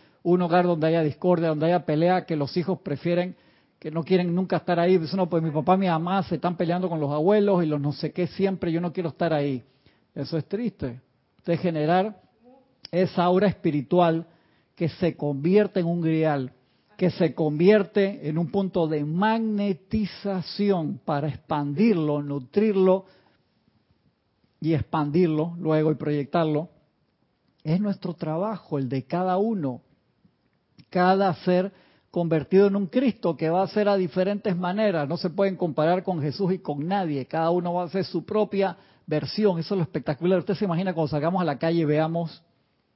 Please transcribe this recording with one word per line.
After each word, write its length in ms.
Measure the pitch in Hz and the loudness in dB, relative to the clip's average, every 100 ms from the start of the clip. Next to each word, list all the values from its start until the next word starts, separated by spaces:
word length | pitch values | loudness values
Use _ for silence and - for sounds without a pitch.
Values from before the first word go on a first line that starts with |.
| _ _ | _ _
un 200 | 170 180 | 2 2
hogar 240 | 170 180 175 | 4 4 4
donde 220 | 165 160 | 2 2
haya 140 | 165 | 2
discordia, 460 | 156 - 180 175 165 | 0 0 2 2 2
donde 200 | 151 160 | 0 2
haya 180 | 175 175 | 2 0
pelea, 400 | 151 175 180 180 | 2 2 2 0
que 100 | 156 | -4
los 220 | 139 180 | -2 -2
hijos 220 | 180 175 | -2 -4
prefieren, 540 | - 143 170 175 180 - _ _ _ _ | -6 -4 0 0 -2 -8 _ _ _ _
que 100 | 156 | -6
no 140 | 160 | -6
quieren 320 | 151 185 180 170 | 2 2 2 0
nunca 220 | 185 170 | 0 -2
estar 220 | - 170 | 0 2
ahí? 180 | 175 185 | 4 4
Dicen, 180 | 151 190 | 2 -2
"No, 120 | 175 | 0
pues 120 | 170 | 0
mi 80 | 160 | 0
papá, 280 | 151 170 185 | 0 2 2
mi 100 | 185 | 2
mamá 340 | 160 175 196 | 0 0 -2
se 120 | - 151 | -2 -4
están 220 | 180 170 | -4 -2
peleando 320 | 170 175 185 | -2 -2 -2
con 100 | 165 | -2
los 100 | 143 | -2
abuelos 520 | 151 170 214 202 180 | 0 2 4 4 2
y 40 | 156 | 2
los 120 | 147 | 0
no 140 | 147 | -2
sé 180 | - 151 | -4 -6
qué 160 | - 175 | -4 -4
siempre, 440 | - 196 185 175 | 0 -2 0 -2
yo 100 | 165 | -2
no 100 | 175 | -2
quiero 180 | 185 165 | -4 -6
estar 240 | - 170 | -2 0
ahí"? 300 | 151 143 127 - _ _ _ _ | 0 0 -4 -8 _ _ _ _
Eso 240 | - 131 165 | -10 -4 -4
es 80 | - | -4
triste. 540 | 202 240 - 135 127 _ _ _ _ - | -4 -4 -6 -10 -10 _ _ _ _ -4
De 100 | 170 | -2
generar 640 | 180 156 151 180 214 208 _ _ _ - _ _ - | 0 0 2 2 0 -8 _ _ _ -20 _ _ -4
esa 320 | 175 185 - | -2 0 2
aura 240 | 175 180 202 | 2 4 2
espiritual 800 | - 170 147 123 180 170 165 - _ _ _ _ - | 0 -2 -2 2 4 4 2 -4 _ _ _ _ -6
que 140 | 170 | -6
se 260 | - 170 - | -2 -2 -2
convierte 640 | 147 139 160 202 202 196 | -4 -2 2 4 4 0
en 60 | 170 | -2
un 160 | 175 | 0
grial, 500 | 160 160 156 139 127 - _ _ _ - | 0 2 2 0 -4 -10 _ _ _ -2
que 120 | 180 | -2
se 220 | - 165 | 2 0
convierte 960 | - 151 151 180 214 196 208 196 - 151 | 0 -2 4 6 6 4 0 0 -2 -4
en 100 | 156 | -4
un 140 | 170 | -2
punto 360 | 196 190 185 160 | -2 -2 -2 -2
de 180 | 151 147 | -2 -2
magnetización 1900 | 170 214 226 220 208 202 180 _ 220 196 - 202 185 - - 202 180 147 131 - | 0 0 0 -2 -2 -2 -4 _ -4 -4 -6 -6 -6 -6 -2 0 0 -2 -6 -4
para 240 | 147 151 | -2 -2
expandirlo, 920 | - - 151 143 147 226 180 151 147 | -6 -6 -4 -2 2 4 4 0 -2
nutrirlo 840 | 143 143 123 202 220 190 185 185 - _ _ _ _ _ _ _ _ _ _ _ _ _ _ _ | -4 -8 -4 0 2 4 4 4 0 _ _ _ _ _ _ _ _ _ _ _ _ _ _ _
y 140 | 156 151 | -2 -2
expandirlo 800 | - 160 147 160 175 151 170 170 | -2 -4 0 2 2 0 -2 -4
luego 340 | 156 156 156 | 0 2 2
y 40 | 151 | 0
proyectarlo. 720 | 147 147 127 175 165 151 170 _ _ _ _ _ _ _ _ _ | -2 -4 -2 -2 0 -2 -6 _ _ _ _ _ _ _ _ _
Es 160 | 156 180 | -4 -2
nuestro 320 | 208 - 175 | -2 -4 -8
trabajo, 640 | 170 156 160 208 196 - 143 | -8 -6 -4 -4 -6 -6 -4
el 120 | 127 | -2
de 160 | 135 - | -4 -4
cada 320 | 175 185 185 | -4 0 0
uno. 420 | 220 208 139 120 - _ _ _ _ _ _ _ _ - _ | 0 -2 -4 -8 -16 _ _ _ _ _ _ _ _ -20 _
Cada 420 | 185 180 190 196 - | 2 4 4 2 0
ser 280 | 180 180 190 - _ _ _ | 0 0 0 -8 _ _ _
convertido 560 | 175 165 160 131 190 202 | -4 0 0 4 4 4
en 80 | 202 | 2
un 100 | 180 | 0
Cristo 480 | 254 269 - 180 139 | 0 0 0 -4 -2
que 120 | 160 | 0
va 140 | 180 | 0
a 40 | 190 | 0
ser 200 | 214 202 | 0 2
a 60 | 196 | 2
diferentes 580 | 185 185 185 202 208 175 | 0 -2 -2 -2 -2 -2
maneras. 520 | 180 202 214 165 143 | -2 0 0 0 -2
No 80 | 170 | -4
se 140 | 185 | -4
pueden 240 | 190 196 180 | 0 0 0
comparar 480 | 175 156 160 185 | -2 2 2 2
con 180 | - 170 | -2 -4
Jesús 300 | 147 160 185 | -4 -2 -2
y 60 | 190 | -2
con 260 | - 143 160 | -4 -6 -2
nadie. 380 | 202 175 139 123 | -2 -2 -4 -4
Cada 240 | 160 165 | -2 0
uno 240 | 180 175 | 0 -2
va 100 | 175 | -4
a 20 | 170 | -4
hacer 200 | 190 - | -4 -4
su 180 | 170 - | -6 -4
propia 520 | 214 208 196 190 - _ _ - | -2 0 0 -2 -4 _ _ -4
versión. 500 | 151 143 - 214 165 | -4 -2 0 2 0
Eso 160 | 151 | -2
es 40 | 196 | -2
lo 40 | |
espectacular. 540 | 156 151 143 147 175 185 | -2 -4 -4 -2 2 2
Usted 140 | - 170 | 0 -2
se 100 | 202 | -2
imagina 280 | 165 185 | -2 -2
cuando 140 | 165 151 | -2 -2
salgamos 320 | 147 160 185 | 0 0 0
a 40 | 165 | -2
la 120 | 135 | -2
calle 220 | 165 170 | 0 2
y 60 | 151 | 2
veamos 580 | 151 160 170 165 - _ _ _ _ _ | 2 0 -2 -6 -10 _ _ _ _ _